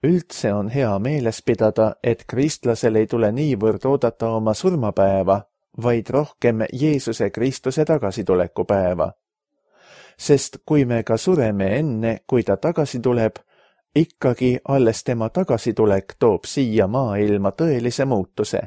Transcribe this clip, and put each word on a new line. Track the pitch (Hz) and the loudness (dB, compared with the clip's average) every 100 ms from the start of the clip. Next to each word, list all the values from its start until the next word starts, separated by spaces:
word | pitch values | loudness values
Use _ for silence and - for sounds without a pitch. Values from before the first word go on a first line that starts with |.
Üldse | 139 175 165 - 117 | 2 0 -2 -6 -2
on | 101 104 | -2 -2
hea | 127 123 98 | -2 0 0
meeles | 113 151 117 110 | -2 -2 -2 -4
pidada, | - 113 110 107 110 - | -2 2 2 2 0 0
et | 127 113 - | -2 -4 -4
kristlasel | 113 147 - 123 113 120 110 | -2 -2 -2 -4 0 0 2
ei | 110 | 0
tule | 120 107 | 0 0
niivõrd | 113 151 120 110 101 | 0 -2 0 0 0
oodata | 131 139 117 - 113 113 | 0 0 0 -2 -4 -2
oma | 110 | -2
surmapäeva, | 107 190 175 110 - 98 98 92 98 - _ _ - | 0 0 0 -2 2 2 2 2 0 0 _ _ -6
vaid | 117 120 98 | 0 0 0
rohkem | 131 151 _ 120 110 107 | -2 -2 _ 0 0 -4
Jeesuse | - 151 143 - 113 101 | 0 0 0 -2 -2 -2
Kristuse | 104 127 131 - 131 | 0 -4 -2 -4 -2
tagasituleku | 151 156 110 92 95 92 87 - | 0 0 0 -4 0 2 2 -2
päeva. | 92 101 90 90 78 - _ _ _ _ _ _ _ - - _ | 0 2 2 0 -2 -4 _ _ _ _ _ _ _ -20 -20 _
Sest | - 147 - - - | 2 2 2 -12 -2
kui | 151 | 0
me | 127 117 | 2 0
ka | 110 113 | 0 -2
sureme | - 175 113 101 95 110 | 0 2 2 0 0 0
enne, | 156 113 113 110 _ | -2 -2 -2 -4 _
kui | 127 | -2
ta | 104 98 | 0 -2
tagasi | 156 170 147 127 | -2 -2 -4 -2
tuleb, | 117 123 110 - _ _ _ _ _ | -2 0 0 -4 _ _ _ _ _
ikkagi | - 165 _ 131 120 127 123 - | 0 0 _ -2 0 0 0 0
alles | 139 117 113 | 2 2 2
tema | - 120 113 | -4 -4 -2
tagasitulek | - 185 117 - 107 110 98 - - | -2 0 0 -2 2 2 2 -2 0
toob | 123 92 | 2 2
siia | - - 127 107 95 | -2 -4 0 2 0
maailma | 120 127 101 104 101 98 | 0 -2 0 0 2 0
tõelise | - 165 131 120 120 | 0 0 0 -2 -2
muutuse. | 135 117 95 - 107 - | 0 0 -2 -4 -4 -2